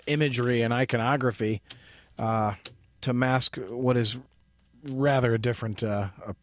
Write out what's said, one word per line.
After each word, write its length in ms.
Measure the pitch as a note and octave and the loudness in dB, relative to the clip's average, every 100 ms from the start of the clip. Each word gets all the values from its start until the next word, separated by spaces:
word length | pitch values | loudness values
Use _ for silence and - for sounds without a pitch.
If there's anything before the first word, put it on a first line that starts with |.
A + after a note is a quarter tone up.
| - | 0
imagery 560 | D3 D3+ B2 B2 A#2+ | 0 0 2 2 2
and 100 | A#2 | 2
iconography, 880 | A#2+ C3 A#2 A#2 C#3+ B2+ A2 A2 G#2+ - - - - _ - | 2 2 0 2 2 0 0 -2 -2 -6 -20 -20 -20 _ -6
uh, 380 | A2+ A2+ G#2+ G2+ - - _ _ | -2 0 0 -4 -12 -20 _ _
to 120 | C3+ | -2
mask 440 | B2 B2+ C3 - - G2 | 0 2 2 0 -4 -10
what 280 | A#2+ B2+ B2 | -2 2 2
is 200 | A2 A#2+ C3 _ _ _ _ - | 0 -4 -12 _ _ _ _ -16
rather 520 | D3 C3 C#3+ C3+ B2 A2+ | -8 0 2 4 4 2
a 20 | |
different, 460 | A#2 A#2 A2+ G2+ | 0 -2 -6 -4
uh, 240 | A2 G2+ G2 - G#2+ | -2 -2 -4 -8 -12
uh, 80 | - | -14